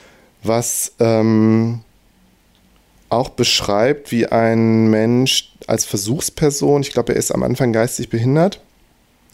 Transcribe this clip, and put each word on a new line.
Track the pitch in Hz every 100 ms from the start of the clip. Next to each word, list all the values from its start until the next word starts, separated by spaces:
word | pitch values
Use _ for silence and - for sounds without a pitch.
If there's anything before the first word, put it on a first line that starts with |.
| - _ _ _
was, | 98 113 120 - - -
ähm, | 113 113 110 110 110 110 113 117 - _ _ _ _ _ _ _ _ _ _ _ -
auch | 113 127
beschreibt, | - 120 - - 101 120 147 -
wie | 120 -
ein | 117 113 113 113 113 110
Mensch | 110 110 123 127 - - - -
als | 113
Versuchsperson, | - 107 98 143 - - 151 139 143 143
ich | 135
glaube, | 123 117
er | -
ist | -
am | -
Anfang | - 127 127
geistig | 113 120 - -
behindert, | 117 120 147 185 - _ _ _ _ _ _ _